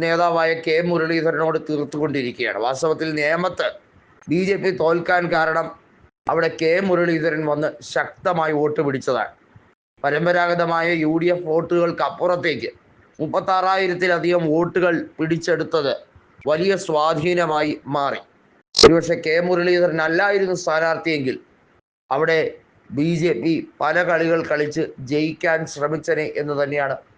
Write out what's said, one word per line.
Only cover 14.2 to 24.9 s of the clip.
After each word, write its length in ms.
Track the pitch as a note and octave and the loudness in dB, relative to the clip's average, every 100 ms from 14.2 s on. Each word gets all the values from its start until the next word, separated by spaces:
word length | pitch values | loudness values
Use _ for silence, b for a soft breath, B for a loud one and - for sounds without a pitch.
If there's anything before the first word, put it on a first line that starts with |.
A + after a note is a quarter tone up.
| E3 F3 E3 | 2 2 2
വോട്ടുകൾ 440 | D#3 E3+ F#3+ F3 D#3+ - - | 2 0 2 2 2 -2 -4
പിടിച്ചെടുത്തത് 720 | D#3+ E3 F3+ D#3 D#3 D#3+ C#3 - - - _ - C3+ | -2 -2 0 -2 0 -2 0 -4 -8 -20 _ -8 -2
വലിയ 240 | D#3 F#3+ F#3 | 0 0 0
സ്വാധീനമായി 880 | E3+ D3+ D#3 D#3+ E3+ F3 E3 D3+ D3+ D3+ C3 | 0 2 2 2 0 0 0 0 -2 -4 -4
മാറി. 260 | C#3+ C#3 A2 - _ _ _ _ | -2 -2 -4 -10 _ _ _ _
ഒരുപക്ഷെ 420 | - D3+ E3 D#3+ E3+ D#3+ | 6 8 8 2 -2 0
കെ 80 | E3 F3 | 2 2
മുരളീധരൻ 540 | F3+ F3+ F3+ F3 D#3+ D#3 | 2 4 4 4 2 0
അല്ലായിരുന്നു 500 | E3+ G3+ G3+ F#3+ F3 | 2 2 2 0 -2
സ്ഥാനാർത്ഥിയെങ്കിൽ 720 | E3+ D#3+ E3 D#3+ E3 D3+ B2+ A2 - _ _ _ _ _ - | 0 0 2 0 -2 -2 -2 -4 -10 _ _ _ _ _ -6
അവിടെ 280 | C3+ D#3+ D#3+ C3+ - _ _ - | -2 2 2 0 -4 _ _ -10
ബി 200 | A#2+ D#3+ E3+ | -4 -2 0
ജെ 100 | E3+ D3+ | 0 0
പി 100 | D#3+ D#3 - - | 0 -2 -4 -4
പല 140 | D3 E3 E3+ | -2 0 2
കളികൾ 320 | E3 E3 E3 E3 | 2 2 0 0
കളിച്ച് 320 | D3 D3 D#3+ D3 | -2 -2 -2 -4